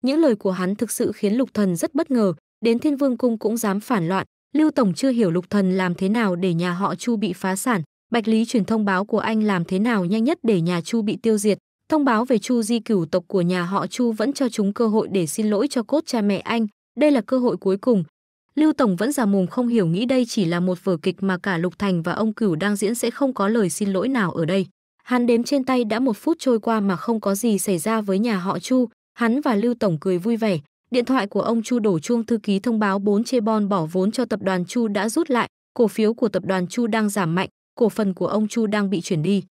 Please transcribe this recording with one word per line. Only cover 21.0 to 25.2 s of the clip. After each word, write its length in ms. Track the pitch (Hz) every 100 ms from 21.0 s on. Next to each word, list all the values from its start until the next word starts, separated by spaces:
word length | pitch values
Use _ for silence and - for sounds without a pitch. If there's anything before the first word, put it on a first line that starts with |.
| 185 180
mà 140 | 190 180
cả 200 | 202 170
Lục 220 | 180 -
Thành 220 | 202 180
và 120 | 165
ông 200 | - 220
Cửu 220 | 208 214 156
đang 200 | 196 202
diễn, 200 | 202 233
sẽ 160 | 240
không 220 | - 277
có 140 | 254 196
lời 220 | 226 190
xin 200 | - 202
lỗi 180 | 190 214
nào 240 | 262 185
ở 140 | - 165
đây. 200 | 190 185 _ _ _
Hắn 220 | - 254